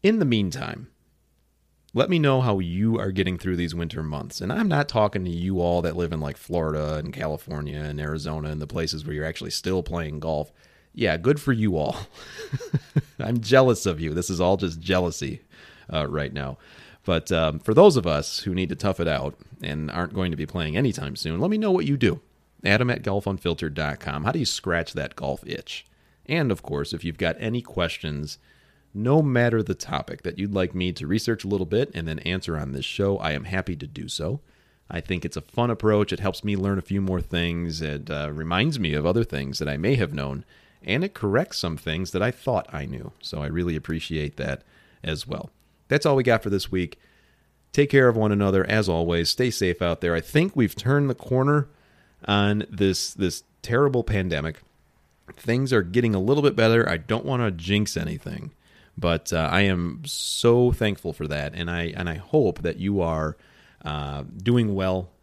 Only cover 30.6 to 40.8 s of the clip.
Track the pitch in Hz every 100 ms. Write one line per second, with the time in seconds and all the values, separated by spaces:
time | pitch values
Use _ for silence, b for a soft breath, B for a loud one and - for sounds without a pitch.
30.6 | 92 90 90 85 73 107 - 110 98 101
31.6 | 87 104 - - 80 78 - 92 90 80
32.6 | 69 67 67 - 98 98 80 73 - 92
33.6 | 92 80 73 - 73 - 80 135 - b
34.6 | b b b 87 - 90 82 80 - -
35.6 | 120 113 107 104 101 90 101 90 104 101
36.6 | 98 98 - 98 95 92 - 87 85 85
37.6 | 85 80 80 73 73 73 76 76 80 90
38.6 | 135 139 87 73 78 101 113 69 69 67
39.6 | 73 71 92 131 87 76 69 67 - b
40.6 | b b